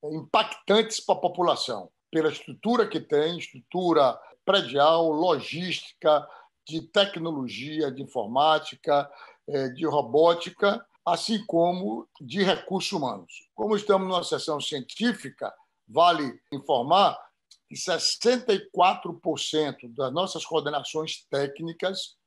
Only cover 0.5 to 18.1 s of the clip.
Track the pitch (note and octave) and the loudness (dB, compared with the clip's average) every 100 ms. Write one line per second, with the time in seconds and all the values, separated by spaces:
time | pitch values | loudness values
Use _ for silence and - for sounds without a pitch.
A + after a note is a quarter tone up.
0.5 | - - G#3 A3 - - F3+ F3 F3 F3 | -2 2 2 2 -2 -2 0 0 0 2
1.5 | C#3 - G#2+ F2 _ _ D#3+ D#3 D3 - | 2 -2 -6 -10 _ _ 0 0 -2 -12
2.5 | D3 G#3+ A#3+ G#3+ D#3 - D3 D#3 F3 - | -8 0 2 2 -2 0 0 0 -2 -10
3.5 | C3 - F3+ F3+ D#3 C3+ A2+ - _ - | -16 -10 -2 2 4 4 2 -10 _ 0
4.5 | G3 C3+ C#3 D3+ E3 E3 D#3 F3+ D3 - | 2 2 4 6 6 4 2 2 0 -2
5.5 | D3+ F#3 - - - D#3+ D3 - - - | -8 -6 -8 -10 -2 2 2 2 -18 -20
6.5 | _ - D#3+ - G#3 G3+ E3+ E3 D3 B2 | _ -10 -10 -2 0 0 -2 -6 -6 -6
7.5 | G2+ C#3+ D#3 C#3 B2+ - B2+ G#2 B2+ D#3 | -8 -8 -4 -4 -4 -8 -8 -4 2 4
8.5 | D3+ - - D#3 C#3+ C#3+ - - _ - | 2 -2 -10 0 0 0 -8 -20 _ -6
9.5 | C#3+ C3 B2+ D#3+ C#3+ A#2 C#3 E3+ E3+ F3+ | -4 -4 -4 -2 0 2 4 6 4 -2
10.5 | - G3+ A3 - _ - E3+ - G#3+ - | 0 0 0 -6 _ -2 -2 -2 -4 0
11.5 | E3 F3 F3+ G#3 A#3 - - C3 E3+ F#3+ | 2 2 0 -4 -8 -10 -18 -8 0 0
12.5 | D#3+ - F#3 - F#3+ C3 G2+ F2 - _ | 0 -2 -6 -4 -4 -4 -6 -12 -20 _
13.5 | - G#3+ G#3 - G3 F#3+ F3+ - D3 - | -6 -2 0 2 2 2 -2 -2 -4 -4
14.5 | D3 - C#3+ B2 - A#3 A3 C3 - G#2+ | -6 -4 -8 -10 -4 -2 -2 -8 -10 -10
15.5 | - _ _ _ B2 F3 D#3+ C#3 - - | -10 _ _ _ 4 4 4 -2 -8 -12
16.5 | C#3 - C3+ C3+ F3+ F#3 - - _ _ | -10 -2 0 4 4 4 2 -12 _ _
17.5 | _ - C#3 - E3 - | _ -18 -10 -4 -2 -2